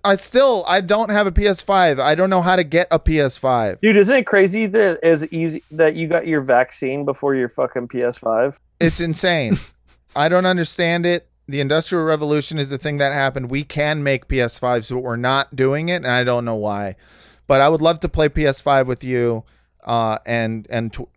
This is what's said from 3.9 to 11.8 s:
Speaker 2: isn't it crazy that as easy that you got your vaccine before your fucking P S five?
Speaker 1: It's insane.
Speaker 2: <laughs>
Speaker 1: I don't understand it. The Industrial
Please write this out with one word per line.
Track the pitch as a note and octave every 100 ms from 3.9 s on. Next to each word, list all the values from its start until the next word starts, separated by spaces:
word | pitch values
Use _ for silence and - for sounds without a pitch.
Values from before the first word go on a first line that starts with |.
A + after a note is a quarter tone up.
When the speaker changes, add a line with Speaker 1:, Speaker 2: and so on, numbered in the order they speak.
| G3+
Speaker 2:
isn't | G3 C4
it | -
crazy | G3+ F#3+ G#3+ G#3+
that | A3 G3 E3
as | E3 D#3 D#3
easy | E3 E3 D#3 -
that | D#3 D#3 D#3+
you | D#3+
got | E3 E3
your | D3+
vaccine | C3+ B2 B2+ - C3 C#3+
before | C#3+ C3 C#3 C3+
your | B2
fucking | - B2+ B2+ A#2+
P | B2+
S | B2 -
five? | A2+ A2+ C3+ - _ -
Speaker 1:
It's | E3+ -
insane. | E3+ D#3+ F#3 E3+ A#2 G2+ - _ _
Speaker 2:
<laughs> | _ _ C#3+
Speaker 1:
I | D#3
don't | F3+ F#3
understand | F3+ D#3+ - E3+ E3+ F3
it. | F3 - _ -
The | C#3
Industrial | C#3 D#3